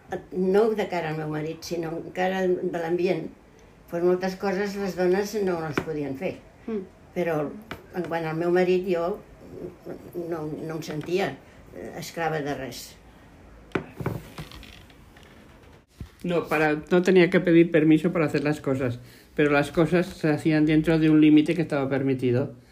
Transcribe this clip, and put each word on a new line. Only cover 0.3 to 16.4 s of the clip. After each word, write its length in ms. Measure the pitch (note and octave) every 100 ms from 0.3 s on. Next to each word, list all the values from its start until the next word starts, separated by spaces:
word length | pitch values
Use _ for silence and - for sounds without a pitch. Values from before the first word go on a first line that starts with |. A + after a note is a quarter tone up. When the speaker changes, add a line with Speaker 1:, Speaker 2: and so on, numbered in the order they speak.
Speaker 1:
no 300 | F#3 F#3+ G3 A3+
de 140 | G#3+ F#3
cara 220 | F3 D#3+
al 80 | D#3
meu 100 | D#3
marit, 320 | D3+ D3+ D#3+ -
sinó 220 | E3+ E3 E3
encara 480 | - - F#3 F#3+ F#3
de 320 | F3+ F#3 E3+
l'ambient, 460 | E3 F3 F3+ D#3+ E3 - - - - - -
pues 140 | E3+ F3
moltes 320 | F#3 F#3 F#3
coses 360 | G3+ F#3 G3+ G3+
les 160 | G3 E3
dones 380 | F3+ F#3 G3+ A3
no 140 | F#3+ E3+
les 200 | D#3+ C3+
podien 320 | D#3+ D#3 C#3+ C3+
fer. 220 | F3+ - - -
Speaker 2:
Mm. 160 | - A3 F#3 - -
Speaker 1:
Però 240 | - E3+ D#3 D3 - - - -
en 160 | F#3 D#3
quant 160 | E3+
al 140 | D#3+ D#3+
meu 140 | F3
marit, 340 | F3 F3+ F#3 G3
jo 300 | E3+ E3+ G#3+ - - - - E3+ - - - - F3 E3
no, 160 | E3 D#3
no 300 | D3+ D#3+ D#3+
em 40 | D3+
sentia, 420 | D#3 D3 F3+ E3+ C3+ - - - -
eh, 160 | G2 -
esclava 400 | - - D#3+ D#3
de 160 | C#3+ C3
res. 260 | C3 - - - - - - - - - - - - - - - - - - - - - - - - - - - - - - - _ _ - _
Speaker 3:
No, 220 | F3 E3+